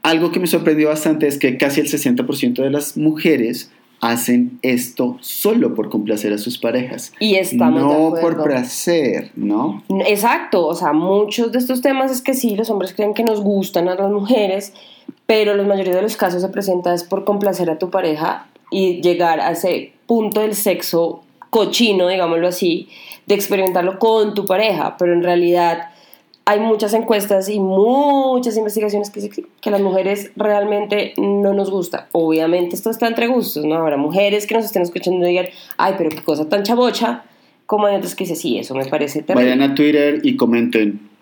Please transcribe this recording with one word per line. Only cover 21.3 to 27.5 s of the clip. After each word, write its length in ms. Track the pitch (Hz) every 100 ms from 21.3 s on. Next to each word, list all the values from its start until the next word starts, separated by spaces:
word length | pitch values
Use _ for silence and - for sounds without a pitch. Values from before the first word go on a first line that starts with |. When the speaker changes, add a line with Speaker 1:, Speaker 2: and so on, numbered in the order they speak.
| _ -
Speaker 2:
cochino, 560 | 226 196 - 233 196 180
digámoslo 400 | 190 170 165 180
así, 420 | 180 180 170 - - - - -
de 80 |
experimentarlo 640 | 196 196 196 185 180 175 190
con 340 | 226 220 214
tu 120 | 208 196
pareja, 500 | 190 220 170 151 -
pero 160 | 175
en 100 | 170
realidad 640 | 175 175 175 175 170 170 - - - - _ _ -
hay 140 | 208
muchas 340 | 226 220 214
encuestas 560 | 220 240 214 202 196 190